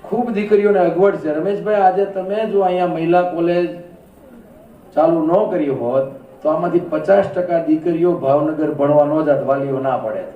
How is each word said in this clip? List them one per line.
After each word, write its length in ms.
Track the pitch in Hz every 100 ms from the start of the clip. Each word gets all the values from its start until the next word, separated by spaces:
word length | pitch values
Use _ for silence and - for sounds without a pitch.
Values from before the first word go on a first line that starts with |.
ખૂબ 260 | - 220 233
દીકરીઓને 500 | 196 208 202 202 196
અગવડ 380 | 175 165 196 -
છે. 160 | 156
રમેશભાઈ, 480 | 151 185 196 185 208
આજે 240 | 190 185 196
તમે 320 | 190 185 208 220
જો 160 | 196
અહીંયા 320 | 185 180 175
મહિલા 300 | 165 165 175 175
કોલેજ 340 | 170 170 175 175 - - - - - - - - - - - -
ચાલુ 240 | 147 165 165 156
ન 80 | 185 214
કરી 260 | 175 143 117
હોત 260 | 120 131 135 - - -
તો 80 | -
આમાંથી 380 | 156 170 170 -
પચાસ 360 | 151 185 196 -
ટકા 260 | 180 175 165 151
દીકરીઓ 500 | 156 180 160 175 170
ભાવનગર 480 | 135 143 156 147 147
ભણવા 380 | 139 143 147 147
ન 160 | 156 147
જાત, 180 | 135
વાલીઓ 340 | 131 139 139 131
ના 180 | 135 127
પડે. 260 | - 110 -